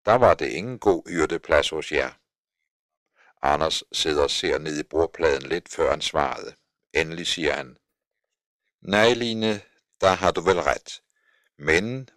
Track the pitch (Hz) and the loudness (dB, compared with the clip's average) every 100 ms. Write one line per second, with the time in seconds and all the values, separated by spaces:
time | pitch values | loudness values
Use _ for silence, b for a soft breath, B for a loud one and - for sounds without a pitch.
0 | - 120 117 82 67 65 110 123 101 85 | 2 6 6 4 0 -6 -8 -2 2 2
1 | - 85 78 80 - 78 69 80 71 73 | 0 -2 -2 -2 2 2 2 -4 -4 -4
2 | 65 - _ _ _ _ _ _ _ _ | -4 -6 _ _ _ _ _ _ _ _
3 | _ b b b 69 73 80 - - - | _ b b b -2 0 0 -4 -8 -6
4 | 80 73 71 - 87 69 78 76 76 78 | -2 0 0 0 -2 -2 -4 -8 -4 -2
5 | 82 - 82 69 69 87 - - 78 76 | -2 0 0 0 -2 -6 -6 -2 -2 0
6 | - - - 117 - - _ _ _ 76 | -2 -2 -2 -4 -12 -18 _ _ _ -4
7 | 80 82 87 - 76 71 65 62 _ _ | -2 -4 -6 -2 -2 -2 -6 -16 _ _
8 | _ _ _ _ _ _ _ _ - 101 | _ _ _ _ _ _ _ _ -2 4
9 | 113 120 120 110 110 104 - _ _ - | 4 4 -2 -2 -2 -2 -8 _ _ 0
10 | 95 92 92 90 85 90 73 62 - - | 2 4 2 0 2 2 2 -2 -4 -20
11 | _ _ _ _ _ _ 73 82 110 131 | _ _ _ _ _ _ 0 0 0 -8
12 | 127 | -12